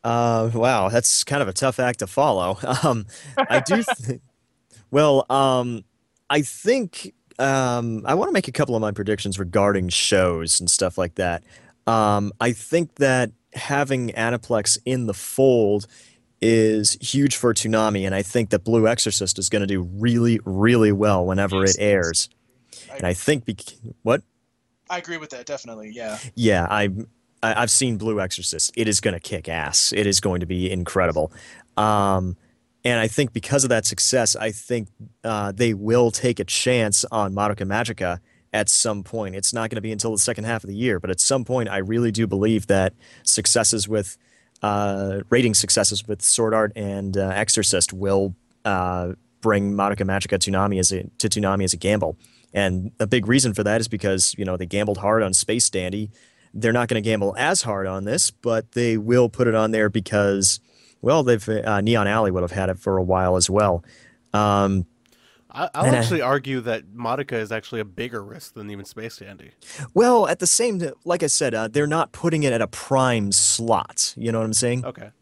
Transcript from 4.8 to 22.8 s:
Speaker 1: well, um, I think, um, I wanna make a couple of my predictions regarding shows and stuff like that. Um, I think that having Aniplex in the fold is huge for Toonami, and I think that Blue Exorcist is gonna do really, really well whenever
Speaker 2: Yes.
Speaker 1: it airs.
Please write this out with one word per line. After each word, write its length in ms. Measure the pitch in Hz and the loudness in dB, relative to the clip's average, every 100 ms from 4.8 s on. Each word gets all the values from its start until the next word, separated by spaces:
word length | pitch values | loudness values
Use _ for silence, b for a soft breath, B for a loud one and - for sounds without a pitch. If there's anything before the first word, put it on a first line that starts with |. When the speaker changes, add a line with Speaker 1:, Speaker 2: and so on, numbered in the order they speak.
| b | b
Speaker 1:
well, 360 | 139 151 139 - | 2 6 4 4
um, 540 | 135 135 127 123 117 - _ _ _ _ | 2 4 2 -2 -8 -12 _ _ _ _
I 120 | 147 | 0
think, 720 | 139 - 208 262 202 - 185 _ _ - | 0 -4 0 0 0 -10 -18 _ _ -2
um, 640 | 135 135 127 120 117 110 - | 0 2 0 -2 -4 -4 -2
I 80 | |
wanna 180 | 160 381 | 0 2
make 160 | 285 156 | 0 -2
a 40 | |
couple 220 | 123 147 117 | -2 0 0
of 40 | |
my 120 | 107 | -2
predictions 460 | 104 101 104 104 95 | -2 -2 -2 -4 -4
regarding 500 | 92 101 101 98 90 | -4 2 2 2 0
shows 720 | - - 98 92 82 82 - | -2 2 4 2 0 0 0
and 100 | 90 | 0
stuff 260 | - 92 90 | 0 0 -2
like 200 | 87 - | -6 -2
that. 260 | 90 82 b b b b - | -4 -4 b b b b 0
Um, 460 | 113 107 104 104 95 | 2 4 2 -2 -2
I 120 | 117 | -2
think 420 | 120 - 165 165 - | -2 -2 -2 -2 0
that 360 | 139 127 117 - _ | 2 2 0 -6 _
having 560 | - - 143 139 131 117 | -14 -4 -2 0 -2 -4
Aniplex 680 | 107 113 120 - 117 101 - - | -2 -2 -2 -2 -2 0 -2 -2
in 200 | 127 117 | -2 -2
the 80 | |
fold 720 | 98 - - 135 123 104 104 104 b b b _ _ | -6 -8 2 4 6 4 2 -4 b b b _ _
is 560 | 110 113 110 110 104 - | 2 4 4 2 0 -2
huge 340 | - 139 139 - | -4 0 0 2
for 160 | 120 | 0
Toonami, 540 | 110 110 110 110 101 95 | 0 0 2 2 0 -2
and 80 | |
I 80 | 95 | -2
think 280 | 101 123 107 | -2 -2 0
that 100 | 104 | -2
Blue 220 | 113 113 110 | 2 4 4
Exorcist 500 | 117 - - 95 - | 2 -2 -2 -4 -4
is 100 | 92 | -2
gonna 160 | 107 98 | -2 0
do 160 | 98 | -2
really, 580 | 87 98 117 120 117 113 | -4 -2 0 2 2 2
really 480 | - 95 107 120 107 | -2 2 4 6 4
well 340 | 101 104 95 90 | 4 4 2 2
whenever 340 | 95 98 95 | 0 0 2
Speaker 2:
Yes. 140 | 95 | 2
Speaker 1:
it 60 | 90 | 2
airs. 480 | 104 101 85 82 - _ _ _ B B | 4 4 2 -2 -4 _ _ _ B B